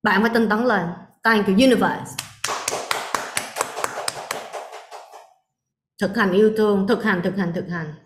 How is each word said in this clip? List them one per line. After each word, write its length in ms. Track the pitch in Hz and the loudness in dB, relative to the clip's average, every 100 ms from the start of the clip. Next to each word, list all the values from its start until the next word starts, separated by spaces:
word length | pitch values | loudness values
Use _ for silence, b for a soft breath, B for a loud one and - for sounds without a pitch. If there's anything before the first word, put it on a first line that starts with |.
Bạn 180 | 214 190 | 2 4
phải 100 | 226 | 4
tinh 140 | 233 220 | 2 2
tấn 160 | 214 | 2
lên. 220 | 247 202 170 - - _ | 2 2 -2 -8 -16 _
Thank 240 | 220 220 202 | 2 2 4
you, 80 | |
universe. 600 | 190 262 220 185 - - - - - - - - - - - - - - - - - - - - - - - - - - - - - - - - - - _ _ _ _ _ _ - | 6 6 6 2 -2 -8 -12 -12 -10 -6 -6 -4 -6 -4 -6 -4 -6 -4 -8 -8 -8 -8 -6 -6 -6 -10 -12 -10 -10 -10 -14 -14 -18 -18 -20 -20 -20 -20 _ _ _ _ _ _ -6
Thực 160 | 190 214 | -4 0
hành 160 | 196 | 2
yêu 200 | 185 214 220 | 6 4 4
thương, 300 | 214 202 196 | 2 2 2
thực 160 | 233 | 2
hành, 160 | 214 180 | 2 0
thực 120 | 180 190 | 0 0
hành, 160 | 175 | -2
thực 140 | 170 - | -4 -6
hành. 260 | 175 156 151 | -8 -8 -12